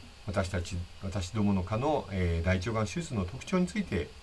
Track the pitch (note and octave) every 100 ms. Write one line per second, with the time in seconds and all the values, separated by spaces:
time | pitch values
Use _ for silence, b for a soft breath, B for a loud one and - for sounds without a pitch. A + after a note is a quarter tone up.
0 | - - - G2 F2+ F#2 E2+ F2+ E2+ -
1 | G2 G2 F2+ A2 G2+ G2 F2 A2 D3 D3
2 | - F#2+ F2 E2+ F2 F#2 A2 A2 G#2+ F3
3 | E3 A#2 F2+ B2+ - F#3 F3+ G#3+ F#3 F#2+
4 | - -